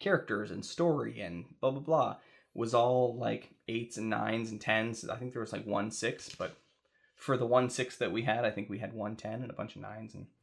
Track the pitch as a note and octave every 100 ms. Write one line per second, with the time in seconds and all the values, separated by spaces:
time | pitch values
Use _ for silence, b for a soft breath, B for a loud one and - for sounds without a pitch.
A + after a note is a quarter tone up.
0 | G3 F#3 - G#2 G#2+ F#2 G2+ - E3+ D3
1 | A2+ A#2 F#2 E2+ - - C3 C3+ D#3 D#3+
2 | A2+ G#2+ b b b - A2+ A#2+ A#2+ B2+
3 | B2 A#2 A#2 A2+ - _ - A2+ A#2 -
4 | A2 A2 G#2+ A2+ A2+ A2 - A2 A2+ A2+
5 | - A#2 B2+ B2 A2 G2+ G#2 G2+ G#2 -
6 | A2+ G2 - - F2+ - _ _ _ _
7 | _ _ - C3 A#2 B2 B2+ - B2 -
8 | A2 G#2 A#2 A2 A#2 G#2 G#2 G2+ G2+ A2+
9 | G#2 A2+ A2 A2+ B2 - A2 - G2+ G#2+
10 | A2 - - _